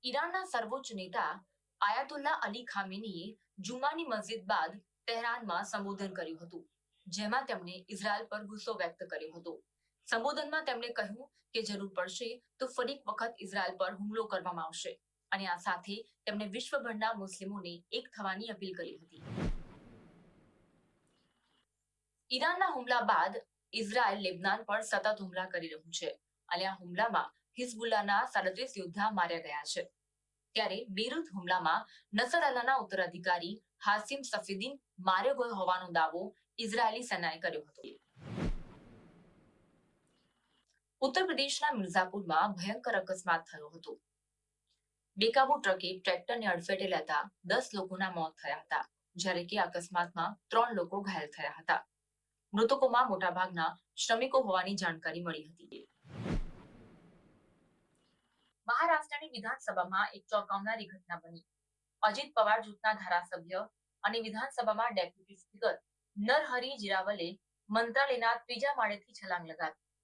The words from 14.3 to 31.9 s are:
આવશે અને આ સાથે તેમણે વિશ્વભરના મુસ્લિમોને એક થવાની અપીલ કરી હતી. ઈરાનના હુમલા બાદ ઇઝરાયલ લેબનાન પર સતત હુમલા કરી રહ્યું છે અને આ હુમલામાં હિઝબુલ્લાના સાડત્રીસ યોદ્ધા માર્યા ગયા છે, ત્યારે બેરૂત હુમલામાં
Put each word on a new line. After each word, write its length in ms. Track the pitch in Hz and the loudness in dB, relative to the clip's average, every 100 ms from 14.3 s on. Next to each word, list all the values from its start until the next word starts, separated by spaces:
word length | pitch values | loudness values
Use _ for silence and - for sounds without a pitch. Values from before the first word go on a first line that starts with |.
| 190 180 175 | -2 -2 -4
આવશે 360 | 160 165 185 160 _ _ _ | -6 -6 -8 -10 _ _ _
અને 160 | 196 190 | -4 -2
આ 100 | 175 | -2
સાથે 460 | 202 175 175 208 - _ - | -2 -4 -4 -10 -10 _ -6
તેમણે 200 | 208 214 | -4 -4
વિશ્વભરના 680 | 208 - 285 233 214 220 | -6 -2 -2 -2 -2 -2
મુસ્લિમોને 720 | 226 190 - 190 202 175 170 _ | -2 -6 -8 -8 -8 -8 -12 _
એક 160 | 233 254 - | -8 -8 -8
થવાની 300 | 196 190 226 | -6 -4 -6
અપીલ 280 | 208 190 | -8 -8
કરી 240 | 180 165 - | -8 -10 -10
હતી. 240 | - - - - - - - - - - - - - - _ _ _ _ _ _ _ _ _ _ _ _ _ _ _ _ _ _ _ | -20 -20 -10 -2 -2 -2 -6 -18 -20 -20 -20 -20 -20 -20 _ _ _ _ _ _ _ _ _ _ _ _ _ _ _ _ _ _ _
ઈરાનના 360 | 254 330 359 381 | 2 2 4 2
હુમલા 340 | 277 247 247 | 2 2 2
બાદ 360 | 220 165 180 226 - _ _ | 4 4 4 0 -10 _ _
ઇઝરાયલ 460 | 226 202 233 226 202 | -4 0 4 4 4
લેબનાન 460 | 190 180 190 214 | -2 0 0 0
પર 160 | - 208 | 2 0
સતત 360 | 220 202 214 214 | 2 2 2 0
હુમલા 240 | 190 180 | -2 -4
કરી 240 | 190 180 165 | -2 -2 -4
રહ્યું 240 | 156 165 | -10 -8
છે 280 | 165 165 - _ _ - | -4 -4 -6 _ _ -4
અને 160 | 175 | 0
આ 100 | 190 | 0
હુમલામાં 580 | 190 180 175 226 185 - _ _ - | -2 -8 0 2 2 0 _ _ -6
હિઝબુલ્લાના 680 | 247 220 226 220 202 202 | -6 -2 2 2 4 4
સાડત્રીસ 500 | 247 208 185 185 254 208 | 4 2 0 -2 -6 -6
યોદ્ધા 340 | 175 185 208 | -6 0 0
માર્યા 300 | 202 175 170 | 2 0 0
ગયા 220 | 165 147 | -4 -8
છે, 200 | 147 180 - _ _ _ _ _ _ | -6 -6 -6 _ _ _ _ _ _
ત્યારે 320 | 214 202 196 240 | 0 0 0 -4
બેરૂત 360 | 190 233 302 330 | -2 -2 -2 -4
હુમલામાં 520 | 190 175 185 160 180 - | -6 0 2 4 2 0